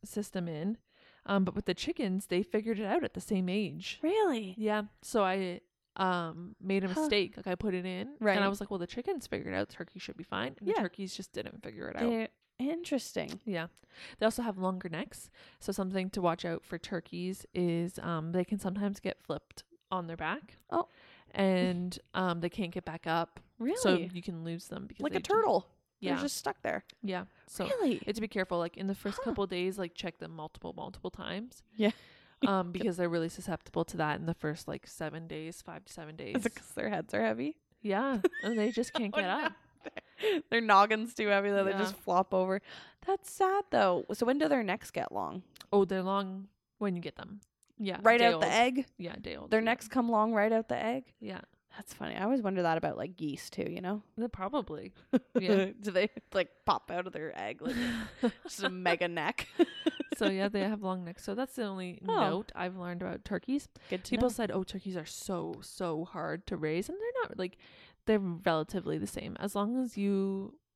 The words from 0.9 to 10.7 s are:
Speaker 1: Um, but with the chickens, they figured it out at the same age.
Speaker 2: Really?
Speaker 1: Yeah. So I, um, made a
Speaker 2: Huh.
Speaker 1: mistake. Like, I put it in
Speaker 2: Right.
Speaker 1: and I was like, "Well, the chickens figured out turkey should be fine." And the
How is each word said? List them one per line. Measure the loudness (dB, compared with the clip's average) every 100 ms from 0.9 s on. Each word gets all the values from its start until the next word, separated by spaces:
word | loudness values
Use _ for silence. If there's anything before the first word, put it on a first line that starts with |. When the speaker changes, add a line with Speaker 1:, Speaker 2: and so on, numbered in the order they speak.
| _ -20 _ 0
Speaker 1:
Um, | 2
but | 4 2
with | -2
the |
chickens, | -2 -2 -2 0 0 0
they | 0
figured | 2 0 0 -2
it | 0
out | 0
at | 0
the | -4
same | -2 0 2
age. | 0 -2 -4 -10 -2
Speaker 2:
Really? | 2 4 4 2 -2 -2
Speaker 1:
Yeah. | 0 2 -2 -10
So | -2 4 4
I, | 4 0 -4 -12 _ _ 0
um, | 2 2 -2 -6 -14 -8
made | 0 2 2
a |
Speaker 2:
Huh. | 2
Speaker 1:
mistake. | 4 4 2 -2
Like, | -4
I | -2
put | 0
it | 0 -2
in | -6 -8 0
Speaker 2:
Right. | 4 6
Speaker 1:
and | 4
I |
was | 0
like, | -2
"Well, | -4
the | -4
chickens | -4 -4 -4 -2
figured | -4 -2
out | -2 -2
turkey | -6 -14 -12
should | -12 -12
be |
fine." | -6 -4 -4 -4
And |
the | -2